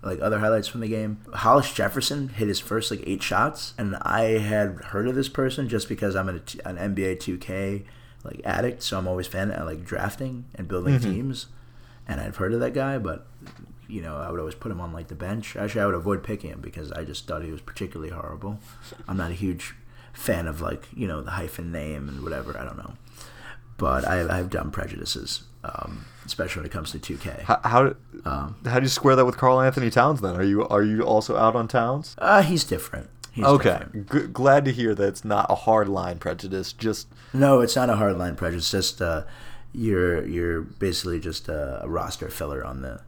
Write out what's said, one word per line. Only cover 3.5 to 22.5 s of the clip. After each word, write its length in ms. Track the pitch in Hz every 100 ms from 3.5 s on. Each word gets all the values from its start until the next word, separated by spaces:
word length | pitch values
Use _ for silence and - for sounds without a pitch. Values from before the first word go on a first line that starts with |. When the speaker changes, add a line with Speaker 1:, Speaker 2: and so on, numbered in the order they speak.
| - - -
Speaker 1:
and 200 | 104 98
I 360 | - 107 113 110
had 380 | 104 107 101 87
heard 320 | - 101 117
of 80 | 127
this 120 | 135
person 400 | - 131 127 131
just 200 | 113 -
because 260 | 107 104
I'm 140 | 95 95
an, 120 | 87 - -
an 140 | 87 90
N 160 | 101
B 80 | 98
A 140 | 95 92
two 200 | - 90
K, 460 | - 95 98 101 98 - - -
like, 180 | - -
addict, 360 | - - 123 -
so 120 | - 95
I'm 120 | 92
always 180 | 90 90
fan 240 | 95 101
of, 160 | 92 80
like, 180 | 80
drafting 600 | 87 - 104 - 131 123 127
and 140 | - 90
building 260 | 92 90
Speaker 2:
Mm-hmm. 160 | 135 117
Speaker 1:
teams, 360 | 95 135 127 - - - - - - -
and 140 | 101
I've 160 | 101 98
heard 180 | 95
of 60 | 117
that 140 | 123
guy, 240 | 131 135 135
but, 280 | 95 80 - - - - - - -
you 140 | 104
know, 160 | 82 76
I 120 | 80
would 80 | 87
always 160 | 78
put 160 | 78 113
him 100 | 90
on, 120 | 87
like, 160 | 82 82
the 80 | 80
bench. 400 | 90 110 107 -
Actually, 240 | 104 107
I 60 | 101
would 100 | 87
avoid 260 | 90 98
picking 280 | - 104 78
him 100 | -
because 320 | 76 82 76
I 100 | 80
just 240 | 80 - -
thought 160 | 80
he 80 | 82
was 100 | 78
particularly 520 | - - 95 85 78
horrible. 480 | 82 78 80 98 107 - - - - -
I'm 80 | 95
not 160 | 85
a 20 |
huge 400 | 87 98 85 - - - - -
fan 340 | - - - 82
of, 140 | 78
like, 260 | - - -
you 140 | - 98
know, 140 | 78
the 100 | 69
hyphen 400 | 92 82 - 85
name 360 | 82 76 73 71
and 140 | 69
whatever, 340 | 80 69 67